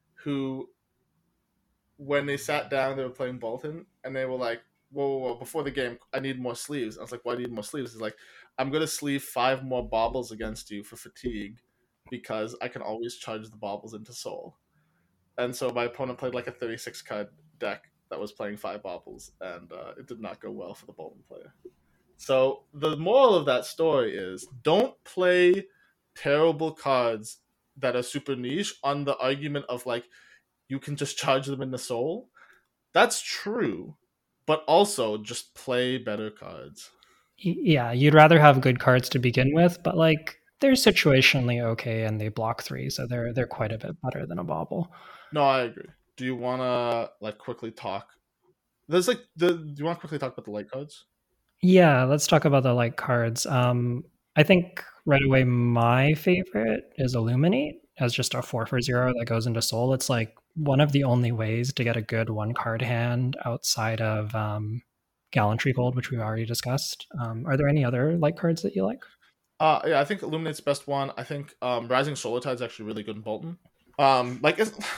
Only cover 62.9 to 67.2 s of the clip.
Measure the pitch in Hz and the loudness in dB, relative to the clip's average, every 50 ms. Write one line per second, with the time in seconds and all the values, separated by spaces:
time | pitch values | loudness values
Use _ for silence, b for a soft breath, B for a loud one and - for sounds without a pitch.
62.9 | 123 117 117 120 120 123 127 123 131 - - 120 117 127 - - - - 113 110 | 0 0 0 0 0 0 0 -2 -2 -4 -6 -6 -6 -4 -2 -4 -2 -2 -2 -2
63.9 | 113 110 113 110 107 107 107 107 113 110 107 107 104 104 107 107 110 123 - _ | -2 0 -2 -2 -2 -2 -4 -4 -4 -4 -4 -2 -4 -4 -6 -6 -6 -8 -10 _
64.9 | _ _ _ _ _ _ _ _ - 127 107 104 107 110 - 139 127 - 123 123 | _ _ _ _ _ _ _ _ 0 0 2 2 2 0 0 0 0 0 0 -2
65.9 | 127 127 120 - 131 117 110 107 110 110 113 110 117 - - 123 123 139 - - | -2 -2 -4 -4 -4 -4 -4 -4 -4 -4 -4 -4 -4 -4 -4 -2 -2 -2 -2 -4
66.9 | - - - - - 170 | -8 -10 -12 -12 -10 -8